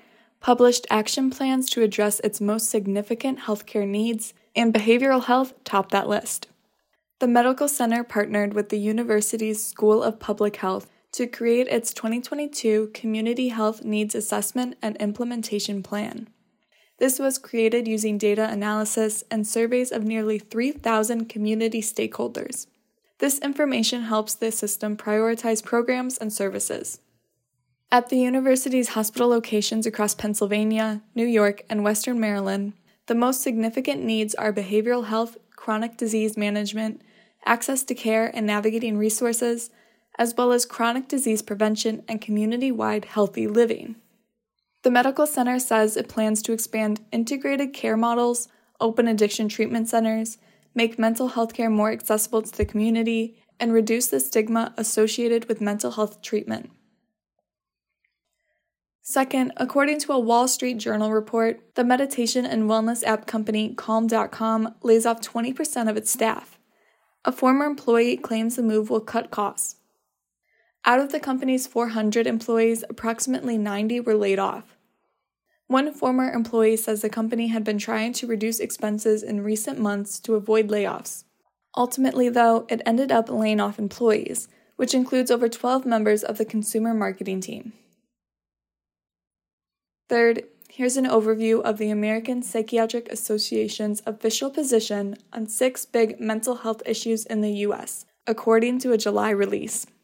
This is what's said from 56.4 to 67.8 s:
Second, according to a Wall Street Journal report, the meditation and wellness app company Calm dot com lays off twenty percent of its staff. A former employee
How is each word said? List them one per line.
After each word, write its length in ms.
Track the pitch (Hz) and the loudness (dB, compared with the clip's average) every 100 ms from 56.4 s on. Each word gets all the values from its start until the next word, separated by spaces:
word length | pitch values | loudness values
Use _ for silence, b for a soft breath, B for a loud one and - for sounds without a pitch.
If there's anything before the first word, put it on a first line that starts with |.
| 220 - - _ _ _ _ _ _ _ _ _ _ _ _ _ _ _ _ _ _ _ _ _ _ _ | -4 -8 -10 _ _ _ _ _ _ _ _ _ _ _ _ _ _ _ _ _ _ _ _ _ _ _
Second, 500 | - - 262 269 254 - | -4 0 2 2 0 -2
according 420 | 254 277 285 302 | -2 2 2 0
to 120 | - | 0
a 80 | 269 | 0
Wall 260 | 226 233 254 | 4 4 4
Street 320 | - 254 233 | 0 -2 -4
Journal 320 | 226 214 214 | -4 -2 0
report, 640 | 220 214 233 226 226 - | 0 0 0 0 -2 -6
the 80 | - | 0
meditation 640 | 247 254 277 269 233 254 247 | 2 2 2 0 0 0 0
and 240 | 226 214 | 0 2
wellness 320 | 220 220 233 | 2 2 0
app 240 | - 220 220 | 0 -2 -2
company 480 | 226 214 214 220 | -4 -2 0 -2
Calm 320 | - - 220 226 | -4 -2 0 2
dot 240 | 220 208 | 0 -2
com 420 | - 220 220 220 - | -2 0 0 -2 -2
lays 200 | 247 226 | 4 4
off 160 | 233 226 | 4 0
twenty 320 | 226 240 233 | -4 -6 -4
percent 360 | 262 311 - 226 | -4 -4 -2 -2
of 80 | 214 | -2
its 160 | 214 | -2
staff. 480 | - 220 - - _ _ _ _ _ _ _ | 0 0 -2 -8 _ _ _ _ _ _ _
A 80 | - | -4
former 320 | 254 254 262 | 2 4 4
employee 520 | 294 285 | 2 -2